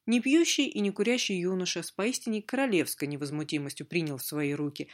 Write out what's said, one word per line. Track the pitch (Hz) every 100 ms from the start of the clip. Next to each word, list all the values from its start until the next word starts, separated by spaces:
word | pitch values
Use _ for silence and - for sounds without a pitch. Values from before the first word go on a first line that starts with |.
Непьющий | - 240 262 311 339 - 269
и | 214
не | 202
курящий | 196 208 247 - 185
юноша | 180 185 180 175
с | 165
поистине | - 214 254 240 214
королевской | - 262 269 180 131 - 143
невозмутимостью | 143 143 151 151 147 143 - 147
принял | 170 156 135
в |
свои | - 151 143
руки | 143 147 147 147